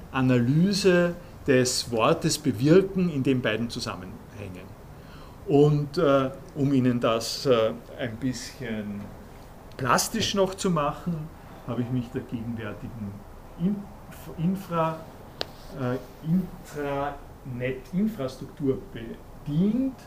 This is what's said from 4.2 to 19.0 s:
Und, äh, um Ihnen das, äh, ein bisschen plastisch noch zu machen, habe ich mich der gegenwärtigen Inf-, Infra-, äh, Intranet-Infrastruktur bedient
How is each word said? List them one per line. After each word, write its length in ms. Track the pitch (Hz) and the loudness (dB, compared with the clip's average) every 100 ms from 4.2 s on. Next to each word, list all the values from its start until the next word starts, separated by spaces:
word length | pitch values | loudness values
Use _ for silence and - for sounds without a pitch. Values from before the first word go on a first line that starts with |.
| - - 101 90 95 - - - - - - - - | -16 -12 -12 -12 -14 -16 -18 -18 -18 -18 -18 -14 4
Und, 500 | 143 151 147 147 165 | 8 8 6 0 2
äh, 320 | 151 139 131 - - - | 4 4 2 -4 -12 -2
um 180 | 139 | 2
Ihnen 260 | 135 123 120 | 4 4 4
das, 460 | 123 113 - - 143 | 2 2 -2 -2 4
äh, 280 | 120 110 - - - | 4 4 0 -12 -8
ein 160 | 127 110 | -8 -4
bisschen 840 | 131 120 - - 117 107 104 101 101 - - - - - - - | -4 -4 -10 -10 -6 -6 -6 -8 -10 -14 -18 -18 -18 -18 -16 -4
plastisch 600 | 135 - - 220 - 196 | 2 2 2 -2 0 2
noch 200 | 190 190 | 2 2
zu 140 | 202 | 2
machen, 580 | 165 147 147 - 160 156 - - - - | 2 0 -2 -4 -4 -8 -12 -16 -14 -6
habe 140 | 117 | -4
ich 80 | 120 | 0
mich 200 | 127 117 | -2 -2
der 120 | 131 | -6
gegenwärtigen 880 | - 120 113 113 107 98 104 113 101 101 - - - - | -6 -6 -6 -6 -8 -8 -12 -8 -10 -10 -16 -18 -18 -2
Inf-, 800 | 175 202 - - - - - - | 0 0 -6 -16 -16 -14 -14 -2
Infra-, 600 | 170 190 - 170 160 160 - - - - - - - - | 0 0 -2 0 0 -2 -12 -18 -18 -10 -10 -10 -14 -6
äh, 180 | 123 131 - - 156 185 175 - - 147 143 139 143 - - - 139 | -4 -4 -8 -10 0 0 0 -10 -12 -6 -4 -2 -4 -6 -14 -16 -10
Intranet-Infrastruktur 1300 | 120 127 131 - 180 214 - 131 - 131 - 139 127 - | -6 -4 -4 -4 0 0 -2 -6 -6 -14 -2 0 0 -6
bedient 1040 | 117 | -12